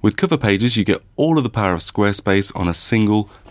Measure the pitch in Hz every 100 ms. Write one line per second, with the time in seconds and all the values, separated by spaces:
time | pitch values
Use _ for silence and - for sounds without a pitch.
0 | 107 - 185 151 117 98 120 110 98 -
1 | - - 151 160 120 113 101 87 - -
2 | 101 101 - 98 98 - 90 85 - 117
3 | 107 107 104 - -